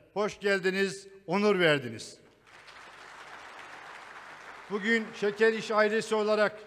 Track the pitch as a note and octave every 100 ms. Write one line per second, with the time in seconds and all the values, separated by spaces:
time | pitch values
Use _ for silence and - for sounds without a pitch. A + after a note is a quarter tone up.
0 | - F#3+ G#3 - G3+ G3 F3+ F#3+ G3 E3
1 | - - - F#3+ G#3 F#3+ E3+ D3 B2 G#2+
2 | - - - _ _ - - - - -
3 | - - - - - - - - - -
4 | - - - - - - - G3+ G3+ A3+
5 | A3 - G3+ G#3 A3+ A3 - G#3+ G#3+ A3
6 | G#3+ A3 G#3 G#3+ G3+ -